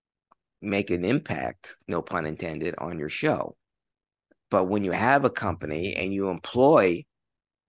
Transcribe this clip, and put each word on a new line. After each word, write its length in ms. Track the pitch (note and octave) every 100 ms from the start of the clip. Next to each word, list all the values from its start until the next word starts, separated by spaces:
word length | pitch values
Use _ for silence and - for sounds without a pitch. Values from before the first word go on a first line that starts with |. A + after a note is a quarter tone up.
| _ _ _ _ _ _
make 280 | G#2 G2+ G2
an 140 | F2
impact, 720 | F2+ C#3+ - D2+ A#1+ - - - -
no 140 | F2
pun 220 | - F2+
intended, 520 | D#2 D#2 F2 D#2 D#2+ -
on 220 | D2+ E2+
your 80 | D2
show. 480 | - D3+ G#2 - - _ _ _ _ _ _ _ _ _
But 160 | G2+ F#2
when 180 | G#2
you 80 | G2
have 320 | F2+ A2+ C#3
a 60 | C3
company 680 | - G#2 F2 D#2 D2+ F#2 -
and 180 | F#2+
you 140 | G2 G2
employ 760 | E2+ - A#2+ C3+ D3+ F#2+ F2 - _ _ _ _ _